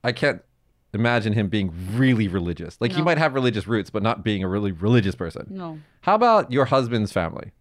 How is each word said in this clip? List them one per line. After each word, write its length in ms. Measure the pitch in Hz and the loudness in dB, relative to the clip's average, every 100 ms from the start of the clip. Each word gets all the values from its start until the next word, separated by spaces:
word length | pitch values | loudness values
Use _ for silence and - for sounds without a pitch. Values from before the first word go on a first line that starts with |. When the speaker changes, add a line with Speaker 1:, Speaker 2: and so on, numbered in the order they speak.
Speaker 1:
I 80 | - | -4
can't 300 | 123 147 - _ _ _ _ _ | 0 -2 -2 _ _ _ _ _
imagine 400 | 104 120 120 107 | -2 2 2 2
him 160 | 107 101 | 0 0
being 240 | 107 95 82 90 | 0 -2 -6 -6
really 340 | 113 131 117 101 | 2 4 4 2
religious. 480 | 92 87 82 85 - | 0 -2 -6 -10 -4
Like, 140 | 120 | -2
he 60 | 123 | 0
Speaker 2:
No. 60 | |
Speaker 1:
might 140 | 160 156 | 0 2
have 140 | 156 | 0
religious 320 | 131 127 104 87 | 2 0 -2 -2
roots, 220 | 113 90 | -2 -2
but 140 | 107 | -2
not 200 | 104 113 | -2 -2
being 200 | 110 104 | -2 -2
a 40 | 92 | -2
really 240 | 101 101 | -2 -2
religious 420 | 82 101 123 98 | -2 2 4 2
person. 320 | - 85 - - | -4 -8 -8 -12
Speaker 2:
No. 300 | 190 170 156 - _ | -12 -12 -14 -20 _
Speaker 1:
How 120 | - | 0
about 380 | 214 240 220 139 | 4 6 4 2
your 140 | 127 131 | 0 2
husband's 440 | 135 120 117 104 | 2 2 0 0
family? 400 | 98 82 - - _ | -2 -4 -6 -16 _